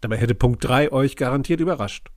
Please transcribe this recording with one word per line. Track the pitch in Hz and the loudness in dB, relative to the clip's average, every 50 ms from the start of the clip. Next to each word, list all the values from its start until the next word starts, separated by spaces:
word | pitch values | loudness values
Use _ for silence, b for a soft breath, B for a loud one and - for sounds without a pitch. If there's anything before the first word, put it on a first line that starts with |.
| - | -4
Dabei | 113 110 110 | -4 -2 0
hätte | 117 117 120 | 2 0 2
Punkt | - - 123 123 110 - | 4 4 2 2 2 0
drei | - 127 135 147 151 - | 0 2 2 2 2 2
euch | 135 135 139 - | 2 0 0 0
garantiert | - 143 127 131 143 131 - 170 160 | -2 -2 0 0 -2 0 0 0 0
überrascht. | 160 175 180 139 104 101 - - - - - | 0 -2 0 -2 -4 -6 -6 -12 -16 -18 -20